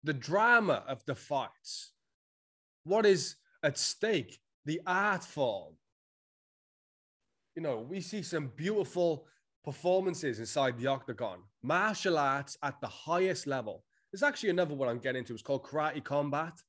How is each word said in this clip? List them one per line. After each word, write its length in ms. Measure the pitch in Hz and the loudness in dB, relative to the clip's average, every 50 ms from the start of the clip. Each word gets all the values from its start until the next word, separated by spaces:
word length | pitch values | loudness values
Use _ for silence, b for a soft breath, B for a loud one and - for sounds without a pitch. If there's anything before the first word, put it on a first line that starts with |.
| - | -2
The 100 | 151 151 | -2 -4
drama 680 | 127 113 143 165 202 220 240 240 233 214 180 135 101 - - | -4 -2 0 2 4 6 8 8 6 6 4 2 2 0 -6
of 160 | 135 123 - | -8 -6 -4
the 100 | - 131 | -6 -6
fights, 760 | - - - 147 135 120 101 - _ _ - - - - - _ _ _ _ _ _ _ _ _ _ _ _ _ _ _ _ _ _ _ | -6 -4 -4 -4 -4 -4 -6 -10 _ _ -14 -12 -12 -14 -16 _ _ _ _ _ _ _ _ _ _ _ _ _ _ _ _ _ _ _
what 200 | 160 190 220 220 | 2 2 6 8
is 320 | 208 196 160 - - - b b b b b | 6 6 6 2 -4 -8 b b b b b
at 140 | - 151 135 | 0 0 0
stake, 640 | - - - - - - 220 220 156 110 - - - _ _ _ _ _ | 2 -2 -2 -2 -2 0 2 2 0 0 -4 -14 -20 _ _ _ _ _
the 160 | 147 156 175 160 | -6 -6 -4 -2
art 380 | 185 180 185 202 208 196 180 - | 0 0 2 2 2 0 -2 -4
form. 500 | - - 147 135 120 104 95 82 76 80 _ _ _ _ _ _ _ _ _ _ _ _ _ _ _ _ _ _ _ _ _ _ _ _ _ _ _ _ _ _ _ _ _ _ _ _ | -8 -4 -2 0 0 0 -4 -8 -14 -20 _ _ _ _ _ _ _ _ _ _ _ _ _ _ _ _ _ _ _ _ _ _ _ _ _ _ _ _ _ _ _ _ _ _ _ _
You 80 | 165 | -6
know, 240 | 160 151 123 110 113 131 | -4 -2 -2 -4 -4 -6
we 120 | 180 196 | -8 -8
see 220 | 170 - 214 208 | -6 -6 -6 -6
some 280 | 156 - 170 156 147 127 107 | -6 -4 -4 -4 -4 -6 -8
beautiful 680 | 120 156 196 214 208 185 - - 180 175 170 160 135 b b b b b b _ _ | -4 -2 0 0 0 -2 0 0 2 2 2 2 0 b b b b b b _ _
performances 760 | _ 156 139 - - 180 185 190 190 190 165 - 156 139 113 107 | _ -12 -12 -2 2 4 4 4 2 0 -2 0 -2 -4 -2 -4
inside 380 | 117 107 - 147 135 131 120 117 | -6 -4 0 2 2 2 0 0
the 80 | 120 | 0
octagon. 540 | 135 139 131 - - 120 - 123 104 90 90 - - _ _ | 0 0 0 -2 -10 -6 -4 -4 -6 -6 -10 -16 -20 _ _
Martial 560 | - 127 156 180 196 220 202 - - 190 170 156 | -2 0 2 2 2 2 0 0 0 2 2 4
arts 380 | 143 135 135 139 139 - - - | 4 2 2 0 -4 -8 -10 -6
at 180 | - 143 135 - | -6 -6 -6 -6
the 60 | - | -10
highest 600 | 117 - - - 147 170 180 185 185 170 - - | -10 -10 -10 -4 0 2 2 2 2 0 -2 -2
level. 380 | 143 135 131 113 107 92 - _ _ _ _ _ _ | -4 -4 -2 -4 -6 -10 -10 _ _ _ _ _ _
There's 140 | - 190 269 | -4 0 0
actually 260 | 285 285 - - 202 | 0 0 2 0 2
another 240 | 175 180 175 151 147 | 2 2 2 0 0
one 140 | 135 135 120 | 0 0 0
I'm 100 | 117 123 | 0 0
getting 220 | 117 135 127 131 | -2 -2 -2 -2
into. 120 | 120 - | -4 -6
It's 100 | 117 107 | -10 -10
called 220 | - - 139 131 - | -4 -4 -4 -4 -4
Karate 380 | - 139 156 151 156 143 151 | -4 -2 -2 -2 0 -2 -4
Combat. 520 | - - 143 143 147 143 139 147 160 170 165 - _ | -6 0 0 0 0 0 -2 -2 -4 -4 -8 -16 _